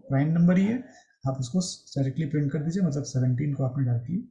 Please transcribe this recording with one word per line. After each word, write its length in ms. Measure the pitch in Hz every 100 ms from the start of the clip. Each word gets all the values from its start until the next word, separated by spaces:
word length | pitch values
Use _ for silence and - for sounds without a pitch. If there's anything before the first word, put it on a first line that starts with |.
| -
prime 220 | 135 151
number 260 | 170 175 180
ही 80 | 202
है, 120 | 254 - - _ _ 135
आप 100 | 131
उसको 200 | 131 180 - - - 143
directly 300 | 135 160 147
print 260 | 151 139
कर 120 | 160
दीजिए, 200 | 156 190
मतलब 200 | 175 139
सेवनटीन 500 | - 127 127 123 147
को 100 | 139
आपने 220 | 131 139 123
directly 320 | 120 - 185 -